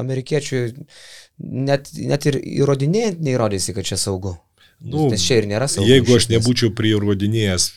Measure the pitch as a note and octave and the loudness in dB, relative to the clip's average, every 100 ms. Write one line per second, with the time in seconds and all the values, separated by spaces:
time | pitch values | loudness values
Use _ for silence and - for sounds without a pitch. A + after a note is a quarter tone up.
0 | B2+ C3 B2+ D3+ D3 C3 A#2+ C3 - - | -6 -6 -4 -4 -2 -4 -4 -8 -18 -20
1 | - - - - - A#2+ C3+ C#3 C#3+ D3+ | -20 -20 -20 -16 -10 -6 -2 -2 -2 -10
2 | A#2+ C#3+ D3 - - - C#3 C#3 C#3 G3+ | -4 -2 0 -2 -4 -2 0 2 0 0
3 | A#3 E3+ D3+ B2+ A2 G2 - F#2 F#2+ G2 | 0 -2 -2 0 0 -2 -4 -6 -6 -4
4 | - F#2+ G2 F2 _ _ _ _ A2 C#3+ | -4 -4 -6 -10 _ _ _ _ -6 0
5 | D3 F#2+ F2 A#2+ G#2 G#2 C#3 - G#2+ C3 | 0 2 2 2 2 -2 -2 0 4 6
6 | A#2 A#2+ - A2+ A#2 B2 A#2 A2 A2 G#2 | 6 4 4 2 2 2 0 0 0 2
7 | G#2 G2 G#2 A2 G2+ F2+ - | 2 0 0 0 0 0 -2